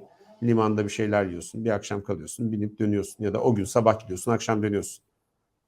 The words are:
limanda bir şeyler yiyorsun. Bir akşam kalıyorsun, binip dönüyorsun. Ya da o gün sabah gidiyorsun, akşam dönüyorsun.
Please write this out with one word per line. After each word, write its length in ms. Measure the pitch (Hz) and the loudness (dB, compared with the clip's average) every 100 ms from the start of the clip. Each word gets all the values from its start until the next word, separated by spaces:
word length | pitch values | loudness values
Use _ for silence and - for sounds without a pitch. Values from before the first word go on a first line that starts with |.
| - _ - - | -10 _ -20 -2
limanda 400 | 120 113 110 107 | 2 4 4 2
bir 60 | 101 | -2
şeyler 360 | - 107 104 95 | -2 0 2 0
yiyorsun. 400 | 87 90 113 113 | -4 -10 -4 -2
Bir 40 | |
akşam 340 | 101 - 101 | -2 -2 -6
kalıyorsun, 480 | 101 90 76 - 113 | -4 -6 -8 -6 -4
binip 280 | 107 107 - | -2 -4 -2
dönüyorsun. 440 | 107 101 95 - | 0 0 -2 -4
Ya 100 | 104 | -2
da 80 | 101 | 2
o 140 | 131 104 | 2 2
gün 80 | |
sabah 360 | 95 120 110 107 | 2 4 4 2
gidiyorsun, 320 | - 90 117 | -2 -4 0
akşam 320 | 113 - 107 | 0 2 0
dönüyorsun. 400 | 107 101 - - _ _ _ _ _ _ | 2 0 -4 -10 _ _ _ _ _ _